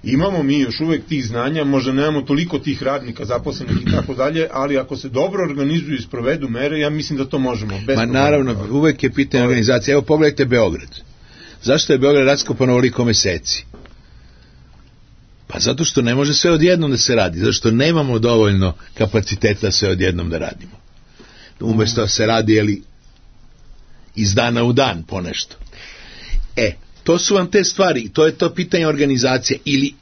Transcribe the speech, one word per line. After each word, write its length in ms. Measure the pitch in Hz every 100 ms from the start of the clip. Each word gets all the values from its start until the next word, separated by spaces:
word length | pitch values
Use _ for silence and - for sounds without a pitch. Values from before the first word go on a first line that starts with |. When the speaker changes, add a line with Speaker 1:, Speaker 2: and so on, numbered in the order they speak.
Speaker 1:
Imamo 400 | 104 135 190 180
mi 180 | 139 147
još 200 | 127 -
uvek 240 | 160 151 -
tih 200 | 151 113
znanja, 380 | 117 127 160
možda 280 | 143 139 127
nemamo 300 | 135 151 151
toliko 360 | 131 143 170 143
tih 240 | 151 -
radnika 420 | 131 139 123 -
zaposlenih 520 | 110 120 147 131 131 - -
i 40 |
tako 240 | - -
dalje, 320 | 127 135 160 160
ali 260 | 131 139 135
ako 180 | 131 127
se 120 | 135
dobro 360 | 127 185 196
organizuju 500 | 170 143 139 165 143
i 80 | 131
sprovedu 460 | - 120 120 156 131
mere, 300 | 117 143 156
ja 120 | 147
mislim 280 | 151 143 143
da 60 |
to 140 | 135 143
možemo, 340 | 131 117 104 98 110
bez 100 | 127
Speaker 2:
Ma 60 |
Speaker 1:
problema. 220 | 117 127
Speaker 2:
naravno, 320 | 143 147 131 104 101
uvek 320 | 135 160 143
je 100 | 131
pitanje 300 | 139 139 135
Speaker 1:
Ovaj 100 | 123
Speaker 2:
organizacije. 400 | 123 110 123 131
Evo, 100 | 139
pogledajte 420 | - 156 156 -
Beograd. 560 | 127 120 101 80 - - - - - - - -
Zašto 300 | 120 151 -
je 60 | 135
Beograd 280 | 135 147 135
raskopan 440 | 143 - 139 127
ovoliko 340 | 123 127 123
meseci? 600 | 120 107 101 85 - - - - - - - - - - - - - - - - - - - - -
Pa 120 | -
zato 260 | 123 127
što 180 | 160 -
ne 120 | 120
može 200 | 127 143
sve 160 | 143 175
odjednom 400 | 165 175 180 151
da 60 | 123
se 180 | -
radi, 240 | 117 92 82
zato 140 | 113
što 180 | 117 117
nemamo 480 | 113 151 165 139 117
dovoljno 560 | 117 113 104 98 92 - -
kapaciteta 760 | - 107 113 98 98 104 101 104
sve 180 | - 101
odjednom 400 | 90 90 87 85
da 80 | 82
radimo. 340 | - - - - - - - - - - - -
Umesto 400 | 113 110 107 117
da 80 | 104
se 180 | - 107
radi, 260 | 113 110
jeli, 300 | 110 107 98 - - - - - - - - - - - - -
iz 200 | - 101
dana 280 | 104 120 117
u 100 | 120
dan 300 | 123 131 87
ponešto. 540 | 80 95 85 - - - - - - - - - - - - 123
E, 160 | 107 - - -
to 140 | - 170
su 160 | -
vam 120 | 202 180
te 140 | 208
stvari, 440 | 185 - 185 131 113
to 180 | - 156
je 60 |
to 180 | 160 170
pitanje 360 | 170 175 180 160
organizacije 720 | 147 143 127 127 127 - 139
ili 300 | - 139 139 -